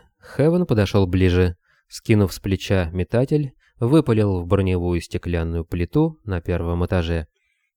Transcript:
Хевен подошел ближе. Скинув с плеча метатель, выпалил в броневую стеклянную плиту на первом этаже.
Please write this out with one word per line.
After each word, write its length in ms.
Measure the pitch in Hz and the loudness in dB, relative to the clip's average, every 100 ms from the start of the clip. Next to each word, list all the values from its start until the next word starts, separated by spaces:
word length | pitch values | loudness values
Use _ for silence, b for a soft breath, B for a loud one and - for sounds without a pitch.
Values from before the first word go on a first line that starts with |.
| _ _ | _ _
Хевен 440 | - - 151 180 175 | -10 0 2 2 2
подошел 420 | 107 95 101 92 | 2 2 2 2
ближе. 480 | 92 92 87 90 87 _ _ _ | 2 4 4 2 -2 _ _ _
Скинув 440 | - - 107 95 | -8 0 2 2
с 60 | - | -2
плеча 500 | 101 95 - 98 85 | -4 -4 0 -2 0
метатель, 640 | 90 87 117 135 151 139 - _ - | -4 -2 -2 0 0 -2 -10 _ -6
выпалил 640 | 117 160 - 107 104 92 | 2 2 4 2 0 -2
в 40 | 87 | 0
броневую 560 | 98 95 90 87 87 | 0 2 0 0 -2
стеклянную 640 | - 90 90 85 82 82 82 | -4 -8 -4 -4 -2 -4 -6
плиту 540 | 87 87 151 160 156 | -6 -2 0 0 -2
на 160 | 101 90 | -8 -6
первом 460 | - 85 85 87 87 | -4 -4 -2 -2 0
этаже. 420 | 92 82 85 80 _ _ _ _ | 0 0 -4 -6 _ _ _ _